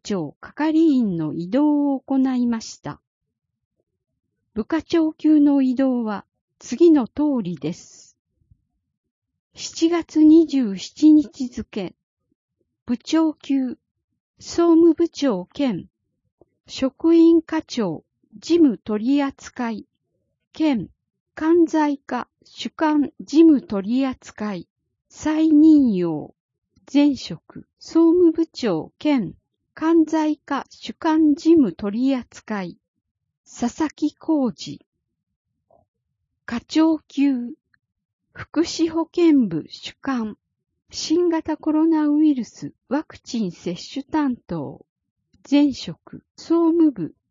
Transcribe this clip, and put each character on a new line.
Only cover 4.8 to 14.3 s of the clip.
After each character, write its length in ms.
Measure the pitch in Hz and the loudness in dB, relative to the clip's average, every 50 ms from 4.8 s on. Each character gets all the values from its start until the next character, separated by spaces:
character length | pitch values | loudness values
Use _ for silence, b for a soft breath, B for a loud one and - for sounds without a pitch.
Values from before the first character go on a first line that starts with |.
長 320 | - _ - 330 320 311 311 | -4 _ -2 0 0 -2 -4
級 260 | _ - 311 311 302 | _ 0 2 4 4
の 220 | 285 294 285 277 | 4 4 2 2
異 120 | 262 254 247 | 0 0 0
動 300 | 233 269 262 247 240 226 | 0 -2 -2 -2 -2 -4
は 220 | 214 202 190 - _ _ _ _ _ _ _ | -6 -8 -10 -12 _ _ _ _ _ _ _
次 320 | - - 240 240 339 339 | -14 -14 0 2 4 6
の 160 | 311 285 226 - | 6 4 2 -2
通 340 | _ - 294 302 277 240 | _ -2 -2 0 -2 -2
り 140 | 190 170 175 | -4 -6 -8
で 160 | 139 - 151 | -8 -8 -8
す。 440 | 175 - - - - - - _ _ _ _ _ _ _ _ _ _ _ _ _ _ _ _ _ _ _ _ _ _ _ _ _ _ _ _ _ _ | -8 -10 -16 -20 -20 -20 -20 _ _ _ _ _ _ _ _ _ _ _ _ _ _ _ _ _ _ _ _ _ _ _ _ _ _ _ _ _ _
七 340 | - - - - - 330 330 | -16 -16 -16 -4 -2 -2 0
月 340 | 349 339 311 - - 311 | 0 -2 -6 -4 0 4
二 240 | 311 302 311 330 330 | 6 6 8 6 4
十 300 | 294 277 269 247 202 196 | 4 0 -2 -2 -2 -4
七 360 | 180 - - _ - 302 311 | -8 -12 -16 _ 2 6 6
日 360 | 302 302 294 311 _ - 262 247 | 6 6 4 0 _ -10 -10 -8
付、 460 | - 226 214 - - 214 185 - - _ _ _ _ _ _ _ _ _ _ _ _ _ _ _ _ _ _ | -8 -12 -14 -10 -10 -10 -10 -10 -14 _ _ _ _ _ _ _ _ _ _ _ _ _ _ _ _ _ _
部 140 | - 247 - | -8 -8 -8
長 340 | _ - 302 320 320 311 | _ -4 -2 0 0 -2
級、 460 | 294 _ - - 277 269 262 247 - - _ _ _ _ _ _ _ _ _ _ | -4 _ -6 -4 -2 -2 -2 -6 -10 -14 _ _ _ _ _ _ _ _ _ _